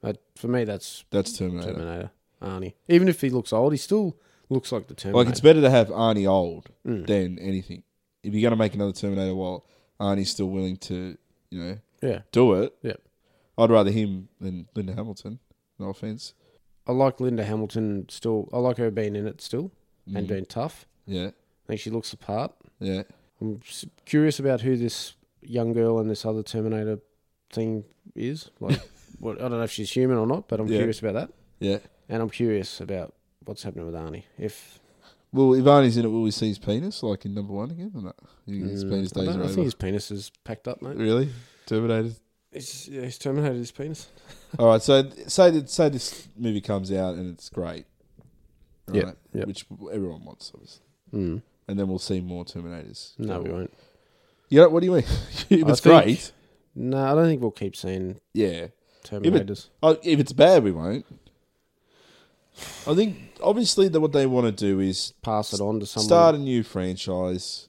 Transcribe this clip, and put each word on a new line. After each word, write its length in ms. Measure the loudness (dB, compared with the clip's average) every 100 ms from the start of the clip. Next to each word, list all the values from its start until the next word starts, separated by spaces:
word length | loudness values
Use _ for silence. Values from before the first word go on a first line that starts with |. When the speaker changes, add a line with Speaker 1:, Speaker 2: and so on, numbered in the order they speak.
Speaker 1:
That, 180 | -6 -8 _ -10
for 100 | -4
me, 160 | -2
that's 420 | -2 -6 -10 -18 -4
Speaker 2:
That's 260 | -2 -2 -4
Terminator. 360 | -6 -6 -8
Speaker 1:
Terminator. 380 | -8 -8 -8 -10 _ _ _
Arnie. 340 | -10 -8 -10 -14 2
Even 220 | 4 4
if 120 | 0
he 100 | 0
looks 220 | -2 -2
old, 200 | 0 2
he 40 | 0
still 400 | -2 -2 -2 -6 _ _ _
looks 220 | -4 -4
like 160 | -8 -10
the 80 |
Terminator. 300 | -12 0 2
Speaker 2:
Like, 80 | 2
it's 80 | 6
better 200 | 8 8
to 80 | 8
have 180 | 6 4
Arnie 420 | 2 2 4 4
old 380 | 4 2 -4 -16 _ -8
Speaker 1:
Mm. 220 | -6 0
Speaker 2:
than 280 | 0 0 -6
anything. 420 | -6 -6 -8 -16 _ _ _ _
If 100 | -6
you're 160 | 0 2
gonna 60 | 2
make 180 | 0
another 180 | 0 -4
Terminator 420 | -4 -4 -2 -2
while 320 | -4 -6 -8 _ _ _ _
Arnie's 300 | -2 -2 -2
still 160 | -4 -4
willing 260 | -2 -4 -6
to, 420 | -8 -8 -10 -14 _ _ _
you 80 | -12
know, 200 | -10 -12 _ _
Speaker 1:
Yeah. 200 | -6 -6 -2
Speaker 2:
do 220 | 4 4
it, 220 | 4 0 _
Speaker 1:
Yeah. 100 | -10 -10 _ _ _ _ _ 0
Speaker 2:
I'd 120 | 4
rather 200 | 6 4
him 380 | 2 -2 -4 -10 _
than 280 | -10 -10 -10 -10
Linda 160 | -8
Hamilton. 460 | -8 -10 -12 -14 -16 _ _ _ _
No 80 | -12
offense. 460 | -10 -12 -12 -14 _ _ _ _ _ -4
Speaker 1:
I 60 |
like 260 | 2 2 2
Linda 240 | -2 -2
Hamilton 640 | -2 -4 -4 -4 -4 -4 -8
still. 400 | -8 -4 -2 -4
I 60 | -2
like 180 | -2 0
her 160 | -2
being 240 | -2 -4 -4
in 100 | -6
it 140 | -10
still 320 | -8 -8 -8 _ _ _ -12
and 200 | -8 -6
Speaker 2:
Mm. 20 |
Speaker 1:
being 180 | -6 -6
tough. 400 | -8 -8 -10 _ _ -10
Speaker 2:
Yeah. 200 | -6 -8
Speaker 1:
I 360 | -10 _ _ _
think 140 | -8
she 100 | -6
looks 220 | -8 -8
the 40 | -14
part. 360 | -8 -6 -6 _ _ _
Speaker 2:
Yeah. 240 | -6 -6 -6 -18 _ _
Speaker 1:
I'm 200 | -10 -10 -14
s-, 180 | -18 -18 _
curious 340 | -2 2 2 0
about 220 | -2 0
who 160 | 0 0
this 380 | -2 -6 -12 -16 _ _
young 300 | -8 -4 -2
girl 260 | 0 2 2
and 100 | -2
this 160 | -4
other 180 | -4 -6
Terminator 560 | -6 -4 -4 -2 -4 -6 _ _ _ _ _
thing 340 | -6 -4 -4 -8 _ -20
is. 360 | -8 -8 -8 -14 _
Like, 200 | -4 -4
Speaker 2:
<laughs> 380 | -4 _ _ -12
Speaker 1:
what, 200 | -10 -8
I 40 | -6
don't 40 |
know 100 | -4
if 80 | -4
she's 180 | -6 -6
human 260 | 0 2 2
or 80 | 0
not, 200 | -2 -4
but 120 | -6
I'm 80 | -2
Speaker 2:
Yeah. 100 | 0
Speaker 1:
curious 220 | 0 -2
about 140 | -4
that. 180 | -6 -8 -14 _ _
Speaker 2:
Yeah. 180 | -4 -4 -6 _ _
Speaker 1:
And 140 | -6
I'm 80 | -6
curious 500 | -2 -2 0 -4 -10
about 340 | -10 -10 -10 _ _ _
what's 180 | -18 -14
happening 220 | -12 -12 -10
with 80 |
Arnie. 300 | -10 -12 -14 -16 -12
If 400 | -12 -12 -20 _ _ _ _ _ _
Speaker 2:
Well, 220 | 2 4
if 100 | 6
Arnie's 320 | 8 8 6 4
in 80 |
it, 40 | 0
will 140 | 0
we 80 | -2
see 180 | 0 -4
his 100 | -4
penis, 440 | -4 -4 -4 -8
like, 220 | -6 -6 -8
in 80 |
number 180 | -10 -8
one 180 | -8 -10
again 200 | -10 -12
or 80 | -12
not? 140 | -14 -16 _ _ -12
You 140 | -8
think 100 | -6
his 140 | -6
Speaker 1:
Mm, 60 | -4
Speaker 2:
penis 220 | -4 -4
Speaker 1:
I 80 | -4
Speaker 2:
days 60 | -4
Speaker 1:
don't, 80 | -2
Speaker 2:
are 40 |
Speaker 1:
I 40 |
Speaker 2:
over? 80 | -2
Speaker 1:
think 100 | -2
his 100 | -2
penis 360 | -2 -4 -4 -6
is 200 | -12 -14 _
packed 240 | -16 -12 -10
up, 120 | -10
mate. 140 | -10 -2
Speaker 2:
Really? 340 | 2 2 0 -6 -20 _ -4
Terminated? 500 | -2 0 0 -2 -8 _ _ _
Speaker 1:
He's, 380 | -16 -14 -16 -14
yeah, 140 | -12
he's 160 | -12 -8
terminated 400 | -4 -2 -2 -4
his 120 | -8
penis. 340 | -10 -12 -12 -16 _ -20
<laughs> 260 | -20 -14 4
Speaker 2:
All 100 | 6
right, 120 | 6
so 220 | 6 4
th-, 260 | 4 -6 -6
say 220 | 6 8
that, 180 | 8 -2
say 220 | 2 2
this 380 | 2 -8 -12 -20
movie 280 | -6 -2 -2
comes 280 | -2 -4 -2
out 260 | -2 -2 -4
and 120 | -8
it's 200 | -12 -12
great. 340 | -8 -8 -10 -16 _ _ _ -20 _ _ _ _ _ -4
Speaker 1:
Yep, 140 | -2
Speaker 2:
Right? 120 | -2 -6 _
Speaker 1:
yep. 120 | -8 -8
Speaker 2:
Which 200 | -10 -14 -18 -10
everyone 320 | -6 -6 -8
wants, 260 | -18 -20 -20
obviously. 280 | -20 -20 -20 _ _ _
Speaker 1:
Mm. 300 | -4 -4 -4 -10 _ -8
Speaker 2:
And 100 | -4
then 100 | -4
we'll 100 | -4
see 240 | -4 -6
more 240 | -6 -10 -12
Terminators. 680 | -14 -14 -14 -16 -18 -20 -10
Speaker 1:
No, 160 | -8
Speaker 2:
So 80 | -6
Speaker 1:
we 80 | -6
won't. 240 | -8 -10 _ _ _ _ _ _ _ _
Speaker 2:
Yeah, 160 | 8 10
what 140 | 8
do 60 | 4
you 60 |
mean? 80 | 2
<laughs> 480 | 2 -2 -2 -12 4
If 160 | 4 6
Speaker 1:
I 40 |
Speaker 2:
it's 100 | 6
Speaker 1:
think 240 | 10 10
Speaker 2:
great. 280 | 10 0 -4 _ _ _ _
Speaker 1:
No, 220 | -8 -4 0
I 100 | 2
don't 120 | 4 4
think 160 | 2
we'll 80 | -2
keep 260 | -4 -10 -8
seeing 420 | -8 -6 -6 -10 _
Speaker 2:
Yeah. 140 | -2 -2
If 260 | -2 -12 _ _ _ -14
it 100 | -2
Speaker 1:
Terminators. 460 | 2 2 0 -8 -12 _
Speaker 2:
oh, 160 | 4 4
if 160 | 2 2
it's 140 | 2
bad, 320 | 6 8 8
we 80 | 6
won't. 320 | 0 -4 -6 -8 -20 _ _ _ _ _ _ _ _ _ _ _ _ _ -20 -18 -12 0
I 80 |
think, 220 | 2 2 -2 -16 -2
obviously, 460 | 0 2 2 4 4
that 120 | 4
what 120 | 2
they 140 | 2 2
wanna 260 | 2 2
do 280 | 0 0 2
is 320 | 0 -2 -6 _
Speaker 1:
Pass 300 | -4 -2 -2
it 80 | -4
on 200 | -4 -4
to 60 | -4
someone. 200 | -4 4
Speaker 2:
start 280 | 8 8
a 40 | 6
new 240 | 0 -2
franchise. 1080 | -2 -4 -4 -6 -6 -4 -2 -4 -8 -14